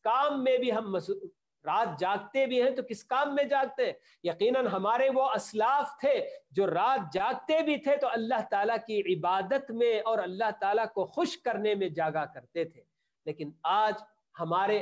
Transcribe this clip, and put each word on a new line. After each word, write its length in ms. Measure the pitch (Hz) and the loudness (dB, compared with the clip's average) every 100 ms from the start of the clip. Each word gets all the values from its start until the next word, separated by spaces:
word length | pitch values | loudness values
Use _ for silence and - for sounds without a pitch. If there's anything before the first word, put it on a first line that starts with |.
काम 380 | 220 240 285 285 | 0 2 2 0
में 200 | 262 247 | 2 2
भी 100 | 247 | 2
हम 200 | 220 220 | -2 -2
मसू-, 280 | 190 175 196 180 _ _ _ | -4 -4 -6 -8 _ _ _
रात 340 | 151 180 226 147 | -2 0 0 -2
जागते 480 | 180 208 208 269 269 | -2 -2 -2 0 2
भी 140 | 247 | 2
हैं 140 | 247 | 2
तो 80 | 262 | 0
किस 180 | 240 214 | -6 -8
काम 300 | - 254 285 | -4 0 0
में 120 | 285 277 | 2 2
जागते 380 | 269 269 - 240 | 2 0 -2 -4
हैं? 100 | - _ _ | -4 _ _
यकीनन 420 | 170 165 208 262 247 | -6 0 2 2 0
हमारे 400 | 190 196 233 269 | 0 0 2 2
वो 120 | 262 | 2
असलाफ 760 | 269 226 - 214 220 285 285 - | 2 0 -4 0 2 2 -2 -2
थे 140 | 269 254 - - _ | 0 2 0 -10 _
जो 140 | 156 190 | -2 0
रात 420 | 160 220 262 170 | 2 2 0 0
जागते 460 | 156 208 262 - 311 | -2 -2 -2 0 2
भी 140 | 311 294 | 2 0
थे 180 | 277 277 | 2 2
तो 100 | 269 | 2
अल्लाह 320 | 233 220 240 220 | 0 0 -2 0
ताला 280 | 202 208 226 | 0 0 -2
की 200 | 226 214 190 | -2 -2 0
इबादत 540 | 180 170 190 185 269 269 | 0 0 0 0 -2 -2
में 280 | 226 240 220 | 0 2 2
और 180 | 214 226 | 0 0
अल्लाह 300 | 185 185 220 208 | -2 -2 -2 -2
ताला 280 | 190 208 220 | 0 0 0
को 160 | - 185 | -2 -4
खुश 260 | - 339 - | -2 -2 -2
करने 360 | - 202 208 | -4 -2 0
में 180 | 202 190 | 0 -2
जागा 300 | 156 160 156 143 | 0 -2 0 -4
करते 380 | 139 - 170 165 | -8 -10 -4 -4
थे। 180 | 127 - _ _ _ - | -6 -20 _ _ _ -10
लेकिन 280 | 156 147 156 165 | -8 -8 -6 0
आज 360 | 196 214 208 - _ _ | 2 2 0 -8 _ _
हमारे 460 | - 165 175 196 208 | -8 -2 0 2 0